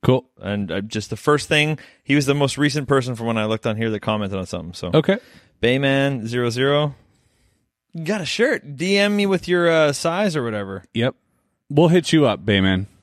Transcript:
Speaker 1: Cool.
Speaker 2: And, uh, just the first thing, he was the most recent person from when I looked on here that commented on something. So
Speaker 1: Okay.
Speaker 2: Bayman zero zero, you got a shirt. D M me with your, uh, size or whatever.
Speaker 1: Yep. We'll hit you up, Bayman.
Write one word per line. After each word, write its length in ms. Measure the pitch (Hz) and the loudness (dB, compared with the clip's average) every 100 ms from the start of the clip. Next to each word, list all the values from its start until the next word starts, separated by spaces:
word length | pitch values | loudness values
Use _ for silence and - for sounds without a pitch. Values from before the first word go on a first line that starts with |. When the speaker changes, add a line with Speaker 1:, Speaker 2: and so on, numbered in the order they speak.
Speaker 1:
Cool. 220 | - 127 - _ | 2 0 0 _
Speaker 2:
And, 280 | 92 104 98 | -6 -6 -4
uh, 100 | 85 | -6
just 280 | 104 110 104 | -6 -8 -8
the 60 | 110 | -6
first 320 | - 147 - | 0 0 2
thing, 320 | 151 151 151 - _ | 0 0 -2 -10 _
he 120 | - 143 | 0 0
was 100 | 135 | 2
the 100 | 143 | 0
most 220 | 139 - | 0 0
recent 300 | 143 139 135 | 0 0 0
person 260 | 139 123 117 | 0 0 -6
from 120 | 117 | -4
when 100 | 113 | -2
I 80 | 107 | -2
looked 200 | 110 117 | -2 -4
on 120 | 107 | -4
here 120 | 113 | -4
that 100 | 107 | -4
commented 360 | - 107 101 95 | -4 -4 -4 -6
on 80 | 92 | -6
something. 280 | 92 85 | -8 -10
So 180 | 87 87 | -10 0
Speaker 1:
Okay. 240 | 151 156 196 - - _ _ | 0 2 -2 -4 -20 _ _
Speaker 2:
Bayman 640 | 117 131 139 139 139 135 110 | 0 0 2 0 0 -2 -4
zero 220 | 123 120 | -4 -2
zero, 440 | 117 135 143 147 135 _ _ _ _ _ _ _ _ _ | 0 0 0 0 -6 _ _ _ _ _ _ _ _ _
you 100 | 165 | -12
got 180 | 160 208 | -4 -4
a 40 | 160 | -4
shirt. 500 | - 240 - - 139 | 0 0 0 -6 -6
D 220 | 175 196 | 0 2
M 180 | 202 208 | 2 2
me 100 | 202 | 0
with 220 | 185 - | 0 0
your, 220 | 180 170 | 2 4
uh, 220 | 165 151 | 4 2
size 420 | 139 165 170 208 156 | 2 -2 0 -2 0
or 80 | |
whatever. 400 | 120 107 98 95 - | -4 -4 -6 -10 -8
Speaker 1:
Yep. 220 | 113 120 - _ _ _ _ _ | -2 -2 -2 _ _ _ _ _
We'll 180 | 143 170 | 4 6
hit 240 | 175 - | 6 4
you 140 | 165 139 | 4 4
up, 200 | 101 104 | 2 2
Bayman. 420 | 101 95 92 98 _ | 4 4 2 -2 _